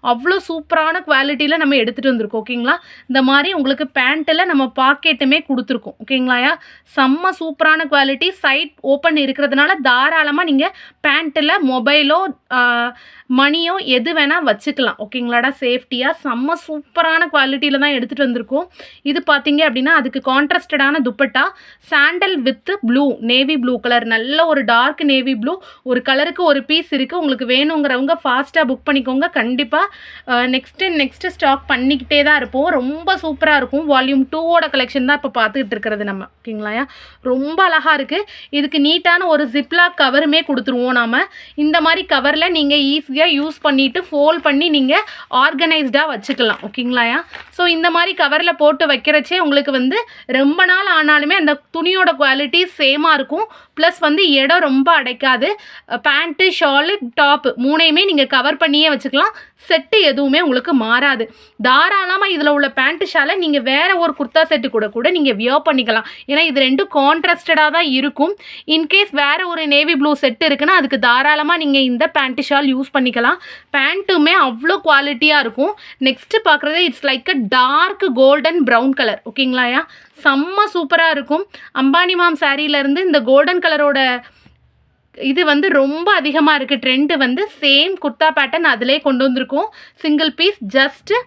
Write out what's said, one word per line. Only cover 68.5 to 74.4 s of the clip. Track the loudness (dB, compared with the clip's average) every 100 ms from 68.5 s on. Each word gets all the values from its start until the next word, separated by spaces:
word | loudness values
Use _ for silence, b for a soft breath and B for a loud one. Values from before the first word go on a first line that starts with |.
| B B
In | -2 2
case | 2 2
வேற | 0 0 0 -2
ஒரு | -4 0
நேவி | 2 2 2
ப்ளூ | 2
செட் | 2 0 0 0
இருக்குன்னா, | 2 2 2
அதுக்கு | 2 0
தாராளமா | 2 2 2 2 0 -2
நீங்க | 0 0
இந்த | 0 0 -2
பேண்ட், | 0 -4 -4 0
ஷால் | 0 2 -2
யூஸ் | -2
பண்ணிக்கலாம். | -2 -2 0 0 -2 B B B -2
பேண்ட்டுமே | 0 -2 -2 2 2 2